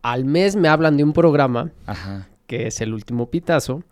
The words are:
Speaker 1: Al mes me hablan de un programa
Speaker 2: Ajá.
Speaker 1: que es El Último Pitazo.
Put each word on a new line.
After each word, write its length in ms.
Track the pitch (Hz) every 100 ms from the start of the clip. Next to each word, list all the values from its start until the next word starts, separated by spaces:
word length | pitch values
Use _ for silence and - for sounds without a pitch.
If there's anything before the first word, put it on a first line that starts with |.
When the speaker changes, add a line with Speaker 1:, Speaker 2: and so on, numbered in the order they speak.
Speaker 1:
Al 220 | 120 123
mes 320 | 131 156 196 202
me 120 | 160
hablan 280 | 156 160 147
de 80 |
un 80 | 147
programa 600 | 156 170 147 135 120 156 - -
Speaker 2:
Ajá. 420 | 101 95 98 95 _ _
Speaker 1:
que 200 | 120 113
es 120 | -
El 140 | 110
Último 360 | 110 104 120 120
Pitazo. 520 | 170 175 160 - 131 -